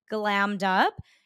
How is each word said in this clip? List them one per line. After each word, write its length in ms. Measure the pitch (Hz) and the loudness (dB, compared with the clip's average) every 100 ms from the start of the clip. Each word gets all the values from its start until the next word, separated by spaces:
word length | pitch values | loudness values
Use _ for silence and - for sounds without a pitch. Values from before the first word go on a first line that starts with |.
| - | -8
glammed 520 | 220 208 202 202 202 | -4 0 0 0 0
up. 360 | 190 190 339 - - _ | 0 2 2 -2 -16 _